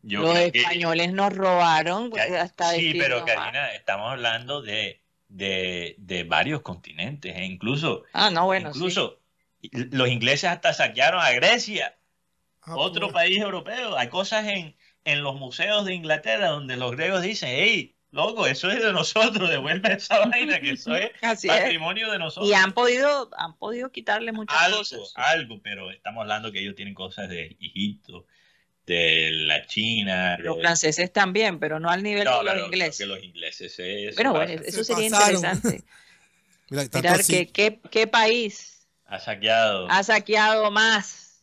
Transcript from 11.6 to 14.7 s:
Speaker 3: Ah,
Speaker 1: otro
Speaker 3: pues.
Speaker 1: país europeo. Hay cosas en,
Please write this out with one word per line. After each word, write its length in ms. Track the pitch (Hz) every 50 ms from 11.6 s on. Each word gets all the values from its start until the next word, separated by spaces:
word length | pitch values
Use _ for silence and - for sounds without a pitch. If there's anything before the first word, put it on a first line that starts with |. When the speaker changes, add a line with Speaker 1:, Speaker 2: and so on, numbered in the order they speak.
| - 208 208 170 - - - _ _ _ _ _ _ _ _ _ _ _ _ _ _
Speaker 3:
Ah, 120 | 165 165
Speaker 1:
otro 300 | 151 151 185 180 202 202
Speaker 3:
pues. 60 | 190 -
Speaker 1:
país 240 | 170 170 180 190 208
europeo. 580 | 214 202 175 175 - - 220 254 247 220 180
Hay 100 | 131 123
cosas 400 | 120 - 180 196 - 220 214 214
en, 260 | 214 202 190 170 156